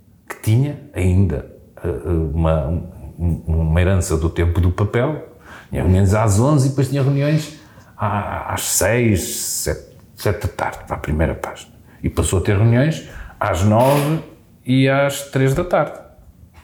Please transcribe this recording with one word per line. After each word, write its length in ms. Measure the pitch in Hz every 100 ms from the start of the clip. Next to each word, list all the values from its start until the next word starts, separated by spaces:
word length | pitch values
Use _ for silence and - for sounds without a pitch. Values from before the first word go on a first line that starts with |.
| _ _ -
que 120 | -
tinha 380 | - 117 143 143 -
ainda, 540 | - 92 90 95 71 - - - -
eh, 120 | 87
eh, 200 | 76 - 82 80 78
uma, 320 | 80 80 71
um, 760 | 85 - - 69 - 85 82 -
uma 340 | 80 80 82
herança 360 | 90 95 - 82
do 120 | 80
tempo 320 | - 85 85
do 120 | 87
papel. 560 | 87 104 117 135 147 - - - - -
Tinha 120 | -
reuniões 300 | 90 92 98
às 280 | 107 110 98
onze 260 | 131 151 135
e 20 |
depois 180 | 135 131
tinha 140 | 139
reuniões 580 | 135 139 143 156 - - - - - -
à-, 560 | 104 101 98 - -
às 100 | 95
seis, 680 | - - 92 120 117 92 -
sete, 680 | - - - - 82 - - - -
sete 320 | 110 95 -
da 40 |
tarde, 260 | - - - -
para 80 | -
a 40 |
primeira 360 | - 76 76 -
página. 360 | - - - - - -
E 80 | -
passou 300 | - - 92
a 20 |
ter 140 | 95 98
reuniões 520 | 113 120 151 160 - - - -
às 240 | 104 90
nove 600 | 104 110 131 147 147 160 - - - - -
e 220 | 131 131
às 420 | 135 139 139 -
três 240 | 135 135 135
da 80 |
tarde. 380 | 175 185 147 - - - - - - -